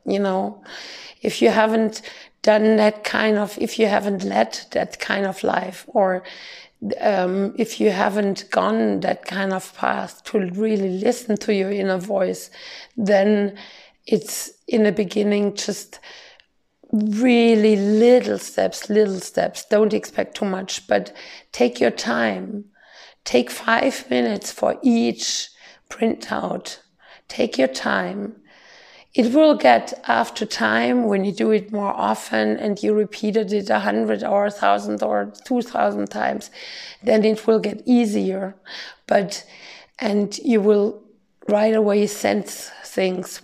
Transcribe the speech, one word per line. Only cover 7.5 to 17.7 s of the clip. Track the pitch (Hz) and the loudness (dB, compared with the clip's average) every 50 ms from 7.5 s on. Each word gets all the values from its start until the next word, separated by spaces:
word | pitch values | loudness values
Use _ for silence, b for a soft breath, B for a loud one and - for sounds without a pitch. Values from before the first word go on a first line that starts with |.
| - - | -2 -2
if | 226 214 - - | -4 -4 -2 0
you | 214 214 | 0 2
haven't | 190 185 202 208 190 208 208 196 196 - - - | 2 2 0 0 2 0 0 0 -2 -4 -6 -2
gone | - - 185 196 214 226 226 214 202 190 | 0 0 2 2 2 2 2 0 0 0
that | 180 190 - - - | -2 -2 -4 -4 -6
kind | - 185 190 196 190 190 | -8 -6 -4 -2 -2 -4
of | 190 - - - - | -4 -6 -10 -8 -4
path | - - - - - - - - _ | -2 -2 -2 -2 -4 -8 -12 -18 _
to | - - 214 | -4 -2 -2
really | 190 180 175 196 214 220 214 202 196 190 | -2 -2 -2 -2 -2 0 0 0 0 -2
listen | 180 185 202 226 240 240 - - 208 208 | -2 0 0 0 -2 -2 -2 -4 -4 -2
to | - - 214 | -2 -2 0
your | 196 190 190 | 0 0 -2
inner | 202 202 190 196 185 185 | -2 -2 -2 -2 -2 -2
voice, | 175 208 - 190 190 180 185 - - - B B B B B B B B B - | -4 -4 -2 -2 -2 -2 -4 -6 -10 -16 B B B B B B B B B -4
then | 220 190 208 190 196 208 214 208 202 202 196 B B B B B B B B B _ | 0 2 4 4 4 4 4 4 2 0 -4 B B B B B B B B B _
it's | - 233 190 - - - - - - - _ _ - | -2 -2 0 0 -4 -8 -10 -10 -12 -16 _ _ -2
in | - 226 214 | 0 2 2
the | 208 | 2
beginning | 196 214 214 180 - 214 208 208 202 202 208 202 196 | 2 0 -2 -2 -2 -2 0 2 2 2 0 -2 -2
just | 202 - - 202 - - - - - B B B B B B B B B B _ _ _ _ _ _ _ _ | -4 -6 -6 -8 -8 -10 -16 -20 -20 B B B B B B B B B B _ _ _ _ _ _ _ _
really | - 214 208 220 208 214 247 254 240 233 233 233 233 214 208 220 | -2 0 0 0 0 2 4 4 6 6 6 6 6 6 6 6